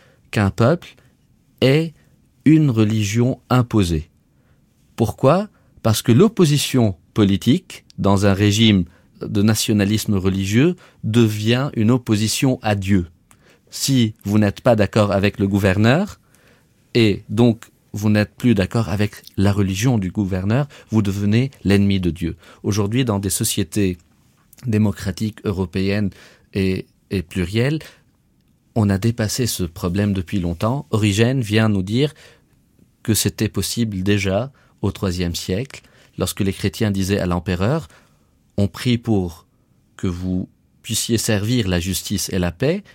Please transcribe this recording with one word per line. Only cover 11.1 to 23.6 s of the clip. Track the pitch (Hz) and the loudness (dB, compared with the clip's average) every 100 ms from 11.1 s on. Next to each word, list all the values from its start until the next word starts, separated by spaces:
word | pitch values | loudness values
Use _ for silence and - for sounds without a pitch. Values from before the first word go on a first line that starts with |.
| 117 110 107 110 123 143 120 | 2 2 0 0 0 -2 0
une | 107 | 2
opposition | 127 123 107 110 - 135 123 | 2 0 0 0 0 -2 0
à | 110 101 | -2 -2
Dieu. | 95 98 82 _ _ _ _ _ _ | 2 0 0 _ _ _ _ _ _
Si | - - 131 110 - 101 | -8 0 2 0 -2 -2
vous | 107 | 2
n'êtes | 101 - | 2 2
pas | 131 110 | 2 2
d'accord | 98 113 101 | 2 2 2
avec | 98 101 - | 2 0 0
le | 98 | 0
gouverneur, | 98 98 95 113 151 208 - _ _ _ _ _ _ _ 123 | 2 2 2 2 2 0 -8 _ _ _ _ _ _ _ 2
et | 110 92 - | 2 2 -2
donc | 107 123 110 - _ _ | 2 2 2 -8 _ _
vous | 107 107 | -4 0
n'êtes | 107 104 - | 2 0 0
plus | 123 | 2
d'accord | 98 92 117 90 | 2 0 -2 -2
avec | 98 104 - - - | -2 -2 -4 -10 0
la | 98 | 0
religion | 101 95 95 131 117 | 2 -2 0 0 0
du | 92 | -2
gouverneur, | 107 95 92 98 123 143 - - | -4 -2 -2 -2 -2 -2 -10 -2
vous | 110 | 0
devenez | 101 98 104 113 135 - | 0 -2 0 0 0 -2
l'ennemi | 98 101 101 98 | 2 4 4 2
de | 90 | -2
Dieu. | 80 82 82 - - | -4 -6 -8 -16 -8
Aujourd'hui, | 110 104 101 120 123 | -4 -2 -2 -2 0
dans | 101 | -2
des | 98 | -2
sociétés | - 110 - | -4 -4 -4